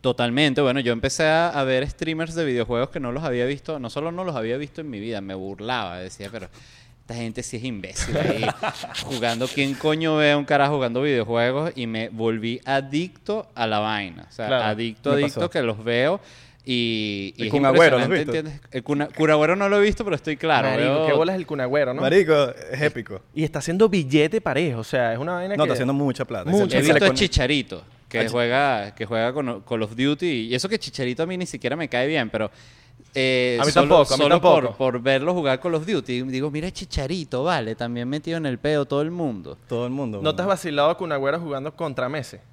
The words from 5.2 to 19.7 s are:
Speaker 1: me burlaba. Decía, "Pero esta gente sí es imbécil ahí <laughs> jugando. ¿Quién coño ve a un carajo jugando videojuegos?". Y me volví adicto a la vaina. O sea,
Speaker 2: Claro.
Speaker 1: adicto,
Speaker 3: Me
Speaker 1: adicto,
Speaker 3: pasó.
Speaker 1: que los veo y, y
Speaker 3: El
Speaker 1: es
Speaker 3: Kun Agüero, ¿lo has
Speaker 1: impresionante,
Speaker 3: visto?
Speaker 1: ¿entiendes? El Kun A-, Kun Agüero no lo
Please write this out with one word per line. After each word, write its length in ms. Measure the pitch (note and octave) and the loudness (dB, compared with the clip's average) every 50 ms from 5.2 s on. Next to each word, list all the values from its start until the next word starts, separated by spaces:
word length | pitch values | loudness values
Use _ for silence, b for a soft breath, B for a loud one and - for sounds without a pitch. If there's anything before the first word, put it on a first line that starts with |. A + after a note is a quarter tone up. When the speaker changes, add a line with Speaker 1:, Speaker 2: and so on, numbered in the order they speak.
Speaker 1:
me 120 | G2 G2 F#2+ | -8 -8 -8
burlaba. 680 | F#2+ F#2+ G2 G2 F2+ G#2 A2+ B2+ B2 G#2+ F#2 F2 F2+ | -8 -8 -10 -10 -10 -6 -4 -4 -4 -4 -6 -8 -10
Decía, 280 | F#2 F#2+ - - G2+ G2+ A2 | -12 -12 -14 -14 -14 -12 -12
"Pero 160 | A2+ F#2 - b b b b b b b b b b _ | -12 -14 -14 b b b b b b b b b b _
esta 120 | - A2+ | -12 -10
gente 300 | A#2 A#2 A#2 G#2+ - B2 | -8 -8 -8 -8 -8 -10
sí 140 | - - A#2 | -8 -8 -8
es 40 | A2 | -8
imbécil 540 | C3 A#2+ G2+ F#2 F#2+ F#2+ - - - - | -8 -8 -8 -10 -10 -8 -6 -6 -2 -2
ahí 280 | D3+ D#3 - - G#3+ - | -2 0 0 0 0 -2
<laughs> 600 | - - - - G#3 - - - - - - - | -4 -4 -2 -4 -6 -6 -6 -12 -10 -10 -10 -8
jugando. 420 | - C#3 B2 A2+ A#2 A#2 A#2 B2 | -6 -6 -2 -2 -2 0 0 -2
¿Quién 280 | B2+ - C#3+ C#3 C#3 C#3 | -4 -2 -2 -2 -2 -2
coño 420 | B2+ - D#3 D#3 D#3 D#3+ D#3+ D#3 | -2 0 0 0 0 0 0 2
ve 160 | D3+ D3+ D3 D3 | 4 4 4 4
a 40 | D3 | 2
un 60 | C#3+ | 2
carajo 300 | C3 D3+ C#3+ C#3+ C#3 D3+ | 2 2 4 4 4 2
jugando 280 | C#3+ C3 A#2+ A#2 B2 C#3 | 0 0 0 0 0 0
videojuegos?". 680 | D3+ C#3 B2 A2 G#2 A#2 A#2 A#2 B2 B2+ C#3 D#3 E3+ - | 2 2 0 0 0 0 2 2 2 0 0 -2 -4 -4
Y 100 | C3+ B2 | -6 -6
me 220 | A2+ A2+ A2 A2+ A2 | -6 -4 -6 -6 -6
volví 520 | - A2 A2+ A2+ A2+ A2+ G#2+ A#2 A#2 B2+ - | -6 -2 0 0 0 0 -2 -4 -6 -6 -4
adicto 840 | - C#3 C#3 C#3 C3+ C#3 D3+ E3+ F#3 F#3+ - _ - G#3 A3 G3+ - _ | -2 -2 -2 -2 -2 -4 -4 -4 -4 -8 -16 _ -6 -6 -6 -6 -10 _
a 140 | - A#2+ A2 | -4 -2 0
la 100 | G#2+ G#2+ | 0 0
vaina. 480 | G#2 G#2+ A2 G#2 G2+ F#2 E2 E2+ E2+ - | 0 0 -2 -4 -6 -8 -10 -16 -18 -20
O 40 | - | -12
sea, 160 | - A#2 G#2+ | -8 -4 0
Speaker 2:
Claro. 160 | C3 B2+ A2+ | 0 2 2
Speaker 1:
adicto, 460 | G#2+ G#2+ G#2 A#2 A#2 A2 - - C#3+ | 0 -2 -2 -4 -6 -6 -6 -2 0
Speaker 3:
Me 120 | C#3+ C#3+ C#3+ | 2 2 2
Speaker 1:
adicto, 160 | C#3+ C#3 - E3 | 0 -2 -2 -4
Speaker 3:
pasó. 80 | F3 | -2
Speaker 1:
que 120 | - C3 B2+ | -2 -2 -2
los 220 | A#2 A2 G#2+ A2 | -2 -2 -4 -2
veo 360 | A#2 A#2+ A#2+ B2+ D3 F3+ G3+ b b b b b b b b b | -2 0 2 2 2 0 -2 b b b b b b b b b
y, 680 | - B2+ A#2+ A#2+ A#2 A2+ A2 G#2+ G#2+ G2+ G2+ G2 G2 - | -4 -2 0 0 0 0 -2 -2 -2 -4 -4 -6 -8 -8
y 60 | - A#2 | -6 -6
Speaker 3:
El 40 | |
Speaker 1:
es 60 | G#2+ G#2+ | 0 0
Speaker 3:
Kun 140 | C#3+ C#3 | 2 4
Agüero, 240 | C3+ C3 E3 E3+ D#3 C3 B2 | 6 6 8 8 8 6 6
¿lo 40 | B2 | 2
has 60 | C3+ | 2
Speaker 1:
impresionante, 240 | F3+ E3+ - D3 A#2 D#3+ D#3 | 2 0 0 0 -2 -4 -4
Speaker 3:
visto? 60 | D#3 | -6
Speaker 1:
¿entiendes? 240 | D3 C#3+ - - - | -12 -14 -18 -8 -8
El 80 | C3 A#2 | -8 -4
Kun 200 | - D3 C#3+ D3 | -2 -2 -2 -2
A-, 40 | - | -4
Kun 220 | - - D#3+ D3+ | -2 2 4 4
Agüero 240 | D#3 D3+ D3+ D#3 F3 | 6 6 6 4 4
no 140 | G3 G3+ | 2 2
lo 80 | G3 | 2